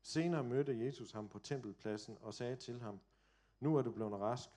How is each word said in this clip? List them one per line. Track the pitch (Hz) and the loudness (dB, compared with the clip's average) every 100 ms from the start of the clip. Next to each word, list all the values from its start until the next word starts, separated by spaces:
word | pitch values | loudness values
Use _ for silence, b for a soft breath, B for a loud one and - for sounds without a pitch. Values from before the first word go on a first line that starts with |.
Senere | - 156 170 165 | 0 2 4 4
mødte | 123 131 139 117 | 4 2 2 2
Jesus | 127 127 110 | 0 -2 -8
ham | 110 104 | -8 -8
på | 104 | -10
tempelpladsen | - 139 117 95 110 104 - 107 | -4 -4 -4 -6 -2 -2 -4 -10
og | 110 | -10
sagde | 104 123 127 | -4 -4 -4
til | - 120 | -6 -8
ham, | 117 98 _ b b b b b | -8 -10 _ b b b b b
"Nu | 143 151 | 4 6
er | |
du | 123 | 4
blevet | 107 110 | 0 0
rask. | 101 104 127 - | 2 2 0 -4